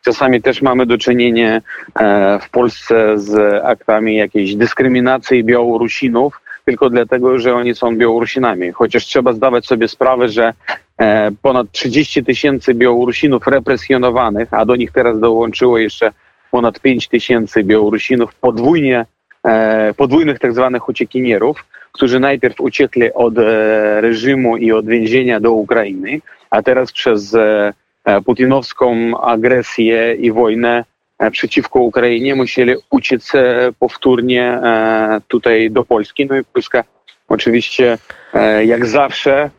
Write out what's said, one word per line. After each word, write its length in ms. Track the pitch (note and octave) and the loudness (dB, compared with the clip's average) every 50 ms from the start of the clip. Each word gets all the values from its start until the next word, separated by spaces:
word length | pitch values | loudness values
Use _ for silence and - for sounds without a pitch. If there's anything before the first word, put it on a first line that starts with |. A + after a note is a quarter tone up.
| _ | _
Czasami 380 | B2+ A#2+ - C#3+ C3 B2+ A2+ | -2 -2 0 0 0 0 0
też 200 | - C3+ B2+ - | 0 -2 -2 0
mamy 240 | C#3 C3 B2 B2+ B2+ | 0 0 2 0 0
do 120 | A#2 A#2+ A2+ | 0 0 -2
czynienia, 600 | - B2+ B2 B2 A#2+ A#2+ A2+ A#2 A#2 A2 A2 A2+ _ - - - - - _ G#2+ | 0 0 0 2 2 0 2 2 0 0 0 -2 _ -8 -18 -18 -18 -10 _ -2
e, 380 | A2 G#2 G2+ G#2 G2 G2 G2+ G2+ | 0 2 2 2 2 2 0 -2
w 80 | - - | -4 -4
Polsce 680 | - A#2+ B2 A#2 - - - - A#2 A2+ A2 G#2+ G#2+ G#2 | 0 0 0 0 -2 -8 -4 0 2 2 2 2 0 0
z 460 | G2 G#2 G#2+ G#2+ G#2 G#2 G2+ G2+ C#2+ | -2 -2 0 2 2 2 0 0 0
aktami 520 | - A2+ - - - G#2+ G#2+ A2 A2 A2 | -2 -4 -2 -2 -2 0 0 0 0 0
jakiejś 400 | A2 G#2 F#2+ - G#2+ G2 F#2+ G2+ | 0 -2 -2 -2 -2 -2 -2 -2
dyskryminacji 880 | G#2 A#2 - - - C3+ C3 B2+ B2 B2 B2+ C3 B2+ - - C3 B2 A2+ | -2 -2 -2 0 0 0 2 2 2 2 0 0 -2 0 0 0 0 2
Białorusinów, 960 | A2+ A#2+ A#2+ A#2+ A#2+ A#2 A2+ A#2+ A2 - - C#3 B2+ A#2 A#2+ C3+ C#3+ - - _ - - - _ | 2 2 2 2 0 0 0 -2 -4 -4 -4 -4 0 0 0 0 0 -4 -10 _ -20 -20 -6 _
tylko 260 | - B2+ - C#3+ B2+ | -4 0 2 0 2
dlatego, 480 | A#2+ A#2+ A#2 A2+ B2+ B2 B2 B2+ B2+ B2+ | 2 0 0 0 0 0 2 2 0 2
że 160 | A2+ B2+ B2 | 0 0 0
oni 200 | A#2+ A#2+ B2 A2+ | 0 -2 -2 -2
są 220 | - B2+ A#2 A2+ | -2 -2 -2 0
Białorusinami. 760 | A2 A#2+ A#2 A2+ A#2 A#2 A2 - C3+ B2+ A#2 G2 F2+ F2+ F2 | 2 2 2 2 0 -2 -2 -2 -2 -2 -2 -2 -2 -6 -6
Chociaż 340 | F2 - A#2+ G#2+ - - - | -2 -2 -2 0 0 -4 -4
trzeba 260 | - - C#3+ B2+ B2+ | 0 -2 0 0 0
zdawać 340 | A#2 A2 B2 C3 A#2+ A#2+ - | 0 2 0 0 0 0 0
sobie 220 | - C3 A2+ A2+ A2 | 0 0 0 0 -4
sprawę, 400 | - _ C3 C3 C3 B2 B2+ A#2 | -2 _ 0 0 2 2 0 0
że, 240 | G2+ A2+ A2+ A#2 A2+ _ _ - - - _ _ _ - | 0 0 0 0 -2 _ _ -12 -12 -12 _ _ _ 0
e, 320 | A2+ A2 G#2 A2 G#2+ G#2+ G2+ _ | 0 2 2 2 0 -2 -4 _
ponad 240 | - C#3 B2+ B2+ A#2 G2+ | -2 0 0 0 -2 -4
trzydzieści 520 | - - - C3 A2+ D3 D3+ - - D3 A#2+ | -8 -8 -6 -2 0 0 -2 0 -2 -4 -2
tysięcy 500 | C3+ B2+ - - D3 C#3 B2 - - B2 | -2 -4 0 0 -2 -2 0 0 -2 0
Białorusinów 720 | A#2 B2 B2 A#2+ A#2+ B2 A#2+ A#2 - - D3 C3 A2+ - | 2 2 2 2 2 0 -2 -2 -2 0 0 0 0 0
represjonowanych, 1080 | - C3+ C3+ A#2 - C3 G#2+ - - C3+ B2+ B2 B2+ A#2 B2+ B2 A2 G2+ G#2 A#2 - A2 | 0 0 0 0 -2 -4 -4 0 -2 0 0 2 0 0 0 0 0 -2 -4 -4 -2 -2
a 100 | A2 A2 | -2 0
do 120 | G#2+ B2 | 0 0
nich 160 | B2 A#2+ - | 0 -2 -2
teraz 280 | - C3+ B2 A#2+ A2+ G#2+ | 0 0 0 2 0 2
dołączyło 580 | A2 A#2 A2+ A2+ A#2 A#2 - - B2+ B2+ A#2+ A2+ | 2 2 2 2 0 -2 -2 0 2 2 2 2
jeszcze 340 | A2+ G#2+ - - A#2 G#2+ G2+ _ _ _ _ _ _ _ | 0 -2 -2 -2 -2 -2 -2 _ _ _ _ _ _ _
ponad 300 | - B2 A#2+ A2+ G#2 - | -2 0 0 0 -2 0
pięć 280 | - C#3 B2+ A#2+ - - | 0 0 0 0 -2 -2
tysięcy 560 | - A#2 - - B2 A#2 A2+ G#2 - A2+ G#2 | -2 -4 0 0 0 0 0 0 -2 -2 2
Białorusinów 720 | F#2+ G#2+ A2 G#2+ G#2 A2 G#2 - - C3 B2 A#2 G#2 _ | 2 2 2 2 2 0 -2 -2 -2 -2 -2 -2 -4 _
podwójnie, 720 | _ - B2 A#2 A2 A#2 C#3+ F3 E3 C#3+ C3+ B2+ A#2+ A#2 _ _ _ _ _ _ _ - | _ -2 -2 0 0 0 2 2 2 2 0 0 -2 -4 _ _ _ _ _ _ _ -2
e, 480 | A#2 A2 A2 A2 A2 A2 A2 G#2+ G#2+ G#2 | 0 2 2 2 2 0 0 0 -2 0
podwójnych 420 | - C#3 C3 C3 D#3+ D#3+ D3+ C3+ - | 0 0 2 2 2 2 2 -2 -2
tak 140 | - B2 | -2 -2
zwanych 360 | A2+ B2 C3 B2+ B2+ A#2 - - | 0 0 0 0 -2 -4 -6 -6
uciekinierów, 760 | B2+ - B2 - - B2+ B2+ A#2+ A2+ F#2+ G#2 C3 D#3 - - _ - - - _ | -4 -4 -6 -4 -4 -4 -2 0 0 0 0 -2 -2 -4 -12 _ -20 -20 -20 _
którzy 280 | _ - C#3 A#2+ B2 B2+ | _ -2 0 2 2 2
najpierw 400 | C3 C#3 C#3 B2+ - A#2+ A2+ - | 2 0 0 0 -2 -2 -2 -2
uciekli 520 | - C#3 - - C#3+ - - B2 A#2 A2+ | -4 -4 0 0 -2 0 2 0 0 0
od, 260 | - - A#2 A#2 A2 A#2 | 2 0 0 0 2 2
e, 640 | A2 G#2+ A2+ A2 G#2+ G#2+ A2 G#2+ G#2+ G#2+ G#2+ G#2+ | 2 2 2 2 2 2 2 2 0 0 0 0
reżimu 560 | A2 A#2 A#2 A2 A#2 C3+ C#3 C3+ B2+ A#2 A#2 | 0 0 -2 0 0 0 0 0 0 0 0
i 160 | A2+ A#2+ A2+ | 0 0 2
od 140 | A2 A2 G#2+ | 2 0 0
więzienia 540 | A2 A#2 A#2 A2 A2 A#2 C3 B2+ B2 A#2 G#2+ | 0 0 0 0 0 0 0 0 0 -2 0
do 120 | G#2+ A#2 | 2 2
Ukrainy, 680 | A2+ A2 G#2 - A#2 A#2 G#2+ G2+ G2 F#2 F#2+ G#2 C#3 D#3 _ - - _ _ _ | 2 2 0 0 0 0 0 -2 -6 -8 -8 -8 -8 -10 _ -16 -20 _ _ _
a 120 | - A2 | -2 0
teraz 300 | A2 C3 B2+ C3 B2+ - | 2 2 0 0 0 -4
przez, 420 | - - - B2+ A2+ G#2 G2+ G2 G#2+ | -6 -4 0 0 0 0 -2 0 0
e, 380 | A2+ A2 G#2+ G#2+ G#2 G#2 G#2 G2+ _ _ _ _ _ _ | 2 2 2 2 0 0 -2 -4 _ _ _ _ _ _
e, 160 | A#2 G2+ G2 | 0 0 0
putinowską 1000 | G2 B2+ A#2 B2 B2+ C3 C3+ C3+ A#2+ - - - B2+ B2 A#2+ A2+ A#2 A#2 A#2 - | 2 0 0 0 2 2 2 0 -2 -6 -4 -2 0 0 0 0 -2 -2 -4 -2
agresję 920 | - A#2+ A#2 A2+ A2+ B2 C3 B2 A#2 - - - A2+ A2+ A2+ A2+ A2+ A#2 A#2 | 0 0 0 2 2 2 2 0 -2 -4 -2 0 0 2 2 2 0 -2 -2
i 180 | - A#2+ A#2 | 0 0 0
wojnę, 520 | A2 A#2 A#2+ A2 A2 A#2 A#2+ A#2+ A#2+ A#2+ A2+ _ _ _ _ _ _ _ | 2 2 2 2 0 0 0 0 0 -2 -4 _ _ _ _ _ _ _
e, 120 | A2 A2 | -2 -2
przeciwko 500 | - - - - - - B2+ - - C3 | -2 -2 -6 -2 -2 -2 -4 0 0 0
Ukrainie 540 | A#2+ A#2 - B2+ A#2+ A#2+ A#2+ A2+ B2+ C#3 C#3 | 0 2 0 0 0 0 0 0 -2 -2 -2
musieli 400 | C3+ B2+ A#2 - B2+ B2 A#2+ B2+ - _ _ | -2 -2 -2 0 0 2 2 0 -2 _ _
uciec, 440 | - C4 - - C3+ A2+ - - - | -2 -2 0 0 -4 -4 -2 -2 0
e, 380 | C#3 B2+ B2 A#2+ B2 B2 B2 A#2 _ | 2 2 2 2 0 0 -2 0 _
powtórnie, 680 | B2+ A#2 - - - C3+ B2+ A#2+ A#2 B2+ B2+ B2 B2 | -4 -4 -4 -2 0 2 2 2 0 0 0 0 0
e, 760 | B2 B2 B2+ B2+ A#2 A2+ A2 A2 A2 A2+ A2 A2 G#2+ A2 G#2+ - _ | -2 -2 -2 0 0 0 2 0 0 0 0 0 -2 -2 -4 -4 _
tutaj 420 | - A#2+ - B2 A2+ A2 A2+ A2 | -4 -2 0 2 2 2 2 0
do 140 | A2 C3 A#2+ | 0 -2 0
Polski. 420 | _ A#2+ A2 G#2 - - - C#3 | _ 0 -2 -2 -4 -4 -6 -4
No 120 | C#3 C3+ C3+ | -2 -2 -4
i 60 | A#2+ | -4
Polska 400 | _ _ - - - - B2 A2+ _ _ _ _ _ _ _ _ _ | _ _ -6 -4 -2 -2 -4 -4 _ _ _ _ _ _ _ _ _
oczywiście, 720 | - G2+ - A#2+ A#2 A#2+ A2+ - - - C3 A#2+ A#2 A2+ _ _ - - - - - | -4 -2 0 0 0 0 -2 -2 -2 0 2 2 0 -2 _ _ -20 -20 -20 -6 -2
e, 300 | A2+ A2 A2 G#2+ G#2+ A2 | 0 2 2 2 2 2
jak 220 | A2+ A#2 A#2 B2 | 2 2 0 0
zawsze 640 | A2+ G#2+ C#3+ C#3 C3+ - - - C#3+ C3+ C#3 D3+ C#3+ _ | 0 0 0 0 0 -2 -4 0 0 2 2 0 -4 _